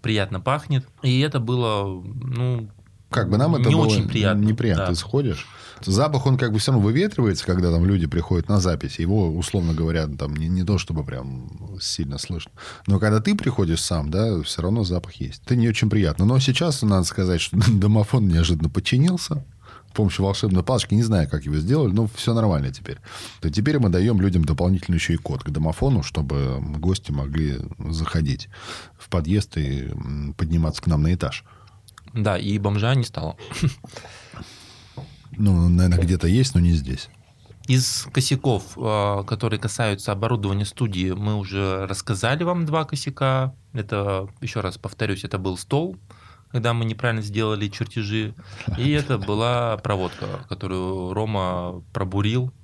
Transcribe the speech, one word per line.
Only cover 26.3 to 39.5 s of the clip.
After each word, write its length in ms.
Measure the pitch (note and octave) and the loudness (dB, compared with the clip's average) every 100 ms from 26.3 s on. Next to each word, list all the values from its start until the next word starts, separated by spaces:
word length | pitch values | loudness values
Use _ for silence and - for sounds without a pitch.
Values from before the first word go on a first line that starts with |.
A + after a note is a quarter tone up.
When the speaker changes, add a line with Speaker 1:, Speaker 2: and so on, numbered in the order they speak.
| C#2 C2+ C2+ D2 D2+ | -2 -2 -4 -6 -2
Speaker 2:
гости 320 | E2+ F#2+ - | -2 -2 -4
могли 460 | C#2+ C#2 D#2 D2+ C2 - - E2 | -4 -4 -2 -2 -4 -8 -10 -6
заходить 600 | D#2+ D#2+ E2+ D2 C2 - - - - - - | -4 -2 0 0 -4 -8 -16 -16 -16 -18 -20
в 100 | - | -4
подъезд 480 | F2+ D2+ G2+ - D#2+ | -4 0 0 0 -4
и, 300 | C#2+ C2+ B1+ | -2 -4 -6
м, 420 | C#2 C2 C#2+ D2 D2+ | -8 -8 -6 -8 -4
подниматься 440 | D#2+ E2 D#2 - | 0 2 2 0
к 60 | - | 0
нам 140 | D2+ | 2
на 100 | D#2 | 2
этаж. 300 | F2 C#2+ - - - - - - - - | 2 -2 -6 -16 -20 -20 -20 -20 -20 -10
Speaker 1:
Да, 240 | A#2 G#2 F#2+ | -2 0 0
и 200 | G2+ G#2 | -2 0
бомжа 360 | G2+ G2+ A2+ | 0 2 2
не 80 | C3 | 0
стало. 320 | A2+ - D#2+ - - - | 0 -6 -8 -8 -12 -2
<laughs> 160 | D3+ - - - - - - - - - - - - - - - - - | -2 -2 -16 -18 -18 -20 -20 -20 -20 -20 -20 -20 -18 -16 -16 -20 -14 0
Speaker 2:
Ну, 300 | G2+ F2 F2 | 4 6 6
наверное, 340 | F2 F2+ F2 | 6 4 4
где-то 240 | F2 F2+ E2+ | 2 2 4
есть, 280 | A2 C3 | 4 4
но 40 | F2+ | 4
не 100 | E2+ | 4
здесь. 360 | E2 C2 C2 - - _ _ - - - | 4 0 -8 -8 -20 _ _ -20 -14 0
Speaker 1:
Из 400 | C3 B2 - - | 0 2 -4 -2
косяков, 520 | C3+ C3 C3+ C3+ G#2 - - | -2 0 0 0 0 -4 -6
э, 460 | A#2 G#2+ G2+ G2+ G2+ | -2 0 0 -2 -4
которые 320 | G#2+ A2+ | -4 -2